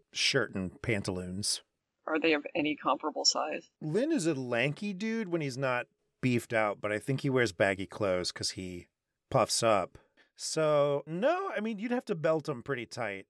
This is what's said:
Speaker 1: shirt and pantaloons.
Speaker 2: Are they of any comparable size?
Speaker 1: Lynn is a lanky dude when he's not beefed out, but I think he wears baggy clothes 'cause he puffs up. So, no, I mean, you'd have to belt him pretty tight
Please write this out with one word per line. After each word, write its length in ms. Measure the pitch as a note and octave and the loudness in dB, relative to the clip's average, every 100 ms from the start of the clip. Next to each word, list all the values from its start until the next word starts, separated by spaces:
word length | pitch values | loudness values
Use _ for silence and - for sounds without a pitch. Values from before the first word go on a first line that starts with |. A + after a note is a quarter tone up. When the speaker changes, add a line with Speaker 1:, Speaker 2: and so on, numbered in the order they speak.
| _ | _
Speaker 1:
shirt 420 | - - C#3 G#2+ | 0 2 2 0
and 280 | G2+ F#2 - | -2 -4 -4
pantaloons. 800 | - G#2 G2 F2+ F2+ F#2 G#2 - _ _ _ _ - | -2 -2 -2 -4 -6 -4 -4 -4 _ _ _ _ -4
Speaker 2:
Are 120 | D#3 | 0
they 140 | E3 | 2
of 120 | D3+ - F3 | 0 0 -4
any 180 | D3+ C#3+ | -2 -2
comparable 480 | D3 C#3+ D#3 C#3 | 0 0 -2 -2
size? 460 | C#3 B2 D3 D3 - - | 0 0 -2 -6 -10 -10
Speaker 1:
Lynn 300 | D#3 F3 D4 | -2 0 2
is 160 | D4+ E3 | 2 0
a 80 | |
lanky 580 | C3+ B2 A#2+ C#3 D3 G#3 | 0 0 2 2 0 -6
dude 360 | F3+ A3+ A3+ F#3+ | -4 -4 -2 -2
when 120 | E3+ | -2
he's 160 | C#3+ B2 | -2 -2
not 300 | C3+ B2 - _ _ - | 0 0 -2 _ _ -2
beefed 320 | B2+ A#2+ - | 2 2 2
out, 260 | A2+ G#2+ G2 | 2 2 0
but 100 | G#2 | -2
I 60 | G#2 | -2
think 220 | - C#3 | -2 -2
he 80 | C#3 | 2
wears 220 | C3 A#2 | 2 2
baggy 340 | F2+ G2 G2 F#2+ | 4 2 2 -4
clothes 460 | - G2+ F2+ E2+ | -2 0 2 0
'cause 200 | - F#2+ | -4 -6
he 360 | - F#2 F2 - _ _ _ - | -6 -8 -10 -14 _ _ _ 0
puffs 320 | C3 G#2 - | 2 4 4
up. 360 | A2+ G2+ F2 - _ _ _ - | 4 4 2 -6 _ _ _ -12
So, 680 | - D#3+ D#3 D3 C#3+ C#3+ D3+ | -6 0 4 4 4 2 -2
no, 440 | E3+ C4 F4+ G4 | -2 0 0 -2
I 60 | G#3 | -4
mean, 180 | G#3+ F#3 | -4 -4
you'd 140 | A#3 | -2
have 140 | B3 - | -2 -2
to 80 | |
belt 340 | E3+ D#3+ D#3+ C#3+ | -2 2 2 0
him 140 | B2 | -6
pretty 240 | B2 B2+ A2+ | -4 -6 -6
tight 400 | - A2 G2 | -6 -6 -6